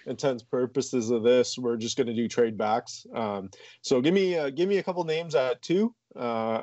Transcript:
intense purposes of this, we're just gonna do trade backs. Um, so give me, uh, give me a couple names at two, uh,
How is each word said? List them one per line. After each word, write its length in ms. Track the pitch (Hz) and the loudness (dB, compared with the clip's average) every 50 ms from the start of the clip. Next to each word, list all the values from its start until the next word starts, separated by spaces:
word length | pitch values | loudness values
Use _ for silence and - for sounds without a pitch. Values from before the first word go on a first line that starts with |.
| - | -10
intense 360 | 131 131 - - 139 127 120 110 | -10 -6 -2 0 0 0 -2 -4
purposes 680 | _ - 127 127 117 - 139 123 - - 127 113 110 | _ -2 0 0 0 0 -2 -2 0 0 -2 0 2
of 120 | 123 117 107 | 0 2 4
this, 340 | 117 123 127 120 - - | 6 6 6 4 2 -2
we're 200 | - 127 120 117 | -4 -4 -2 -2
just 200 | 113 110 117 - | -2 -4 -4 -2
gonna 180 | - 131 117 117 | -2 -2 -2 -2
do 120 | 113 117 | -2 -2
trade 320 | 107 - - 120 113 110 98 | 0 2 2 2 2 2 0
backs. 480 | 110 107 107 - - - - - - - 247 | 0 0 0 0 -2 -4 -12 -18 -16 -10 -6
Um, 340 | 123 113 104 101 98 95 95 - - - - - _ - | -4 -4 -4 -4 -6 -8 -10 -14 -18 -20 -20 -20 _ -4
so 180 | - 143 127 | 0 2 2
give 140 | 127 151 180 | 4 4 4
me, 220 | 202 190 185 180 | 4 2 2 0
uh, 140 | 165 151 139 | 0 -2 -2
give 180 | 135 139 175 196 | -2 -2 0 0
me 100 | 202 190 | 0 0
a 40 | 165 | 0
couple 220 | - 185 175 175 | -2 -4 -4 -2
names 320 | 160 156 160 170 165 151 | -2 -2 -4 -2 0 0
at 260 | 151 127 127 120 - - | 2 2 2 -2 -4 -2
two, 320 | - 165 190 214 233 - _ _ _ - | 0 2 2 2 0 -2 _ _ _ -12
uh, 460 | - - 120 117 113 110 113 113 113 | -6 -4 -4 -2 -2 -2 -2 -2 -2